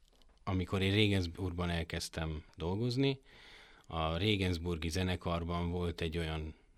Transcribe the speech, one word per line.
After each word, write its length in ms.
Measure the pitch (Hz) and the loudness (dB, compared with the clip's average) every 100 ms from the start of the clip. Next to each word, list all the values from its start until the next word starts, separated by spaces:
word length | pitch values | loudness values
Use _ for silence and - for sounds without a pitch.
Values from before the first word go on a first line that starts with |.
| - - - - | -20 -20 -20 -10
amikor 380 | - 92 90 98 | -2 0 2 2
én 120 | 95 | 4
Regensburgban 760 | 101 104 98 87 82 92 87 87 | 6 6 4 0 -2 -4 -2 0
elkezdtem 760 | 85 82 85 - - 80 78 - - | 0 -2 -4 -4 -4 -4 -4 -8 -6
dolgozni, 640 | 82 98 123 120 139 131 - - - - - - - | -4 -2 -2 2 0 0 -8 -20 -20 -20 -20 -20 -8
a 300 | 82 80 82 | -2 0 2
Regensburgi 720 | 104 101 92 85 87 82 82 | 2 2 2 0 -2 -2 -2
zenekarban 840 | 87 92 90 90 85 85 87 87 | 0 0 -2 -2 -2 -2 -2 -2
volt 300 | 87 87 85 | -2 -2 -2
egy 180 | 85 85 | -4 -2
olyan, 360 | 80 80 78 - _ | -2 -4 -6 -12 _